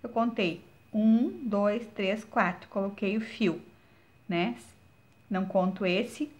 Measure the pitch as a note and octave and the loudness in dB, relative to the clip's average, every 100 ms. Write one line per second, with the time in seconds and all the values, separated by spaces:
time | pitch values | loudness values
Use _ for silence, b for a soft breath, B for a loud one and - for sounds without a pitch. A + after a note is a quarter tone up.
0 | A#3 A3+ A#3 A#3 F3+ E3+ - - - A3 | -4 -2 0 0 -2 -2 -14 -20 -6 2
1 | A3 A3+ D4 - B3+ G3+ G3+ G#3 A#3 - | 6 6 4 -2 -2 0 0 0 -6 -4
2 | F#3+ G#3+ - - F#3 F3+ - - G3 G3+ | -2 -2 -2 0 0 -2 -8 -4 -4 -4
3 | G3 G#3+ A3 - G3+ D#3+ - b b b | -2 -2 -4 0 0 0 -8 b b b
4 | b b - F3 F#3 A#3+ - - - _ | b b -4 -2 -2 -4 -14 -20 -20 _
5 | _ _ _ F#3 F#3+ G3 F#3 F#3+ F#3+ F3+ | _ _ _ -4 0 2 2 0 0 0
6 | A#3+ - D4 - | 0 -4 -8 -8